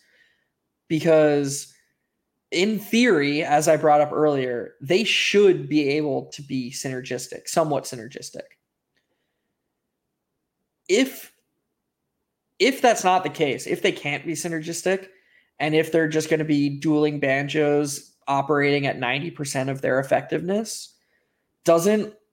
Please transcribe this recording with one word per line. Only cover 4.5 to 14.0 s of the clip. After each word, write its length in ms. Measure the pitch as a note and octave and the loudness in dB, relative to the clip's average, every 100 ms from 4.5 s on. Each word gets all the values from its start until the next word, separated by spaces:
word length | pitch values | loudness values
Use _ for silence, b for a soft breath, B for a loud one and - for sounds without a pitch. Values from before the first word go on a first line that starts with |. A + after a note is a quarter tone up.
| A#2+ G2+ _ | -4 -8 _
they 240 | C#3 F#3 A3 | 0 0 2
should 640 | - - G3+ G3+ D#3 C#3+ | 0 2 4 6 4 0
be 180 | D3+ C#3 | 0 0
able 340 | D3 D3+ C3 C3+ | 0 -2 -4 -6
to 80 | - | -18
be 300 | C#3 C3+ B2 | -8 -8 -8
synergistic, 760 | - C#3 C3 B2+ B2 - - - | -8 -8 -8 -8 -10 -8 -14 -4
somewhat 380 | - D#3 C#3 - | -2 0 -2 -6
synergistic. 560 | B2 A2+ - - - - _ _ _ _ _ _ _ _ _ _ _ _ _ _ _ _ _ _ _ _ _ _ _ - | -14 -14 -16 -16 -16 -18 _ _ _ _ _ _ _ _ _ _ _ _ _ _ _ _ _ _ _ _ _ _ _ 0
If, 420 | G3+ C4 - - _ _ _ _ _ _ _ _ _ _ _ _ _ | 2 2 -4 -20 _ _ _ _ _ _ _ _ _ _ _ _ _
if 220 | A3+ C4 | 0 4
that's 220 | B3 G#3+ | 2 2
not 200 | F3+ F#3 | 2 2
the 60 | D3+ | 0
case, 380 | C#3 D3 A2 - | -2 -2 -2 -4
if 140 | F3+ | -2
they 100 | G3 | -2
can't 340 | D#3+ | -2